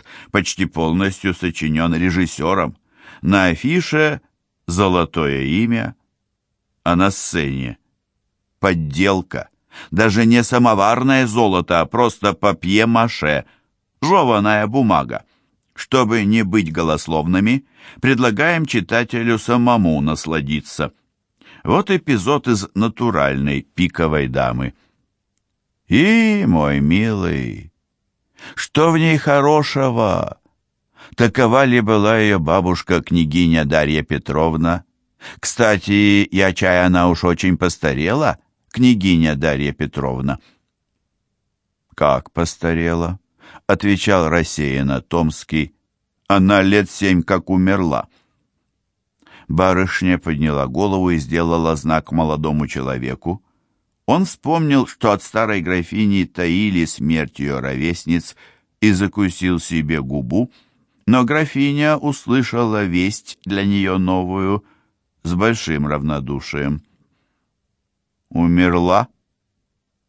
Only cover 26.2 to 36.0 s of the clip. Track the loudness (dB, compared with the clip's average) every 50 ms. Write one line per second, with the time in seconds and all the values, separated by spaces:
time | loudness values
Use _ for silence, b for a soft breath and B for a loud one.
26.2 | 4 2 2 0 0 2 2 2 2 0 0 0 2 2 2 2 0 0 -2 -2
27.2 | -2 -2 -4 -4 -6 -8 -10 -12 -16 -20 _ _ _ _ _ _ _ _ _ _
28.2 | _ _ B B B B B B -8 -2 0 2 4 4 4 4 2 2 2 2
29.2 | 2 2 2 4 4 4 4 2 2 0 -2 -2 -2 0 0 0 0 0 0 -2
30.2 | -4 -6 -10 _ _ _ _ _ _ _ _ _ _ _ B B B B B 0
31.2 | 0 2 2 2 2 4 4 4 4 4 4 2 4 4 2 4 4 4 4 4
32.2 | 4 2 2 2 2 2 2 2 2 0 -2 -2 -2 -2 -2 -2 0 0 0 0
33.2 | 0 2 2 2 2 4 2 2 2 2 2 0 2 0 0 -2 -2 -4 -6 -6
34.2 | -4 -4 -2 0 0 0 0 0 0 0 -2 -4 -6 _ _ _ _ _ _ _
35.2 | B B B B -10 -6 -2 2 2 2 2 0 0 0 2 4